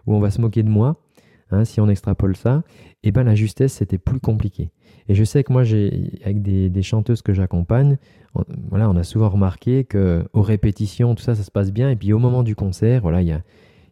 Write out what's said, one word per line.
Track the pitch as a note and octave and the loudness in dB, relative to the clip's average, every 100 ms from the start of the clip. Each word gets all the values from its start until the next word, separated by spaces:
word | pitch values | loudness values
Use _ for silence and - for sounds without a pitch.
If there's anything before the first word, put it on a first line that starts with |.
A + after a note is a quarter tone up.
| - | -2
ou | G#2+ | 0
on | |
va | G2+ | 2
se | F#2+ | 0
moquer | A2+ A2+ | 0 0
de | G#2+ | 2
moi. » | G#2+ B2+ E3 _ _ _ _ - | 2 2 -2 _ _ _ _ -4
Hein, | G2 A2+ | -2 0
si | - | 2
on | G#2+ | 2
extrapole | G2+ - G2 G2 | 2 -2 0 0
ça, | F#2 A2+ C#3+ - - - _ | 0 0 -2 -2 -12 -20 _
eh | G#2+ | -2
ben, | G#2 | 2
la | B2 | 2
justesse, | G#2+ G#2+ - C3+ | 2 0 0 -2
c'était | - G2+ F#2 | -2 -4 -4
plus | - B2+ | -2 -2
compliqué. | - A2 G2+ - E2 - _ _ - | -2 -2 -4 -6 -10 -12 _ _ 0
Et | |
je | G2 | 2
sais | A2 C#3+ | 2 0
que | C3+ | 2
moi, | B2+ | 2
j'ai, | A#2+ G#2+ G2+ F2+ F2+ - | 2 2 0 -2 -6 -8
avec | G2 G#2 | -6 -4
des, | G2+ F#2+ F#2 | -2 0 0
des | F#2+ | -2
chanteuses | F#2+ A2+ A2 A#2 | -2 -2 0 -2
que | - | -2
j'accompagne, | F#2+ F#2 F2 F2 A#2+ C#3+ C#3 _ _ _ | -2 0 -2 0 2 2 0 _ _ _
on, | - - - - | -8 -8 -10 -4
voilà, | G2 A2 | 0 2
on | F2 | 0
a | |
souvent | E2+ G#2+ G#2+ | 0 0 2
remarqué | G2 F#2+ - A#2+ C3 | 2 0 -2 -2 -2
que | B2+ G2+ F#2 E2+ - | 0 0 0 0 0
aux | G#2+ | 0
répétitions, | G2+ G#2 G#2+ - G#2 - A#2+ | 0 0 0 -2 -4 0 0
tout | A2+ | 0
ça, | - | -2
ça | A2 | -4
se | G2 | -4
passe | G2+ G2 | -2 -2
bien. | G#2 C3+ | -2 -2
Et | A#2 | 0
puis | G2 | 0
au | G#2+ | 2
moment | B2 B2 | 2 2
du | A#2+ G#2 | 0 -2
concert, | G2 F#2 A2 B2+ | -4 0 0 2
voilà, | F2+ F2 | 2 0
il | F2 | 0
y | |
a, | D#2 - _ _ _ _ | -2 -8 _ _ _ _